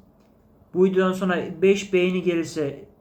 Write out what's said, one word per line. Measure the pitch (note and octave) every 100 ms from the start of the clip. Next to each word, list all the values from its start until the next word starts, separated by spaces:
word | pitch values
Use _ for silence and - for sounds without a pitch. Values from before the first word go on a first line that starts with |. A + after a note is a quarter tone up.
| _ _ _ _ _ _ _
Bu | F3 F#3+
videodan | F#3 F#3+
sonra | F#3 F#3+ F3 - D#3+
beş | F#3+ G3 -
beğeni | F#3 F3+ F#3
gelirse, | F3 E3+ D#3+ D#3+ C#3+ C#3 - _